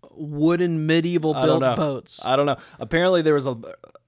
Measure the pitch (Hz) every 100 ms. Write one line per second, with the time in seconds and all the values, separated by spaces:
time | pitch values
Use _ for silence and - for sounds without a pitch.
0 | - - 151 147 160 170 175 160 156 165
1 | 165 175 156 143 131 156 - - 151 131
2 | - - - 135 143 127 - - 123 165
3 | 180 180 156 147 135 120 - - - -